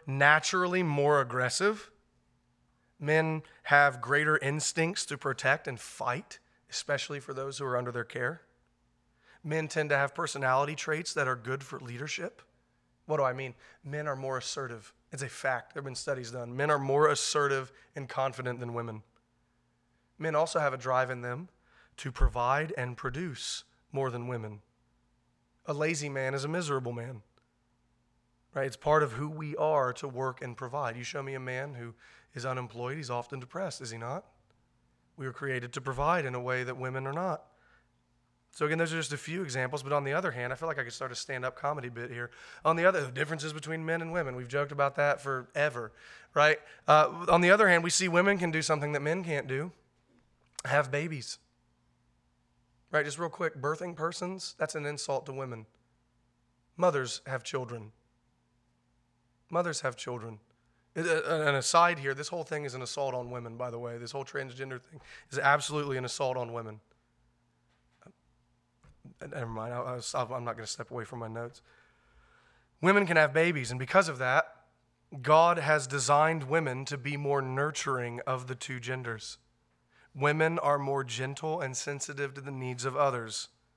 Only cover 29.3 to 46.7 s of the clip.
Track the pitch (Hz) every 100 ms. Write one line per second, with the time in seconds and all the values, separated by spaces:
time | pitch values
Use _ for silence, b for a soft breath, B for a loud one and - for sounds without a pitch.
29.3 | 156 151 165 156 151 127 123 143 123 131
30.3 | 123 127 113 127 139 127 117 120 143 135
31.3 | 135 127 127 143 123 117 113 B B B
32.3 | 120 127 127 120 117 123 147 127 120 120
33.3 | 139 123 170 185 - 120 113 117 156 -
34.3 | _ _ _ _ _ _ _ _ - 131
35.3 | 120 139 127 120 135 131 127 147 180 135
36.3 | 127 127 127 123 127 127 131 135 147 185
37.3 | 156 - b b b b _ _ _ _
38.3 | _ _ - 151 160 165 160 147 143 -
39.3 | 175 170 127 127 147 135 147 139 151 180
40.3 | 123 123 131 165 143 120 - 131 120 -
41.3 | 131 127 127 143 151 123 117 123 120 120
42.3 | B B B 151 165 180 180 135 127 147
43.3 | 160 156 151 147 160 160 165 165 175 139
44.3 | 123 120 143 143 143 139 139 147 143 139
45.3 | 131 120 147 147 123 110 B B B B
46.3 | - 151 151 B